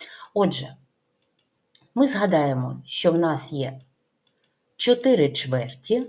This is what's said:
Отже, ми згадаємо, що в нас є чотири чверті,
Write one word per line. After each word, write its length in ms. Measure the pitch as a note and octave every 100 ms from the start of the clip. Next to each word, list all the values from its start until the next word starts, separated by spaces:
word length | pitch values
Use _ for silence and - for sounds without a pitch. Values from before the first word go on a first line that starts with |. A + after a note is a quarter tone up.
| - - -
Отже, 420 | G#3 F3+ C#3 C3 - _ _ _ _ _ _ _ _ _ - _ A#3+
ми 120 | C#4
згадаємо, 720 | G3+ G3+ D#3+ C#3+ B2+ B2+ B2+ -
що 260 | - F3+
в 80 | E3
нас 340 | E3 C#3+ -
є 260 | C#3+ B2+ - _ _ _ _ _ _ _ _ _ -
чотири 520 | - B3 C4 A3 C#3
чверті, 800 | - C3 B2+ A#2 - - A#3+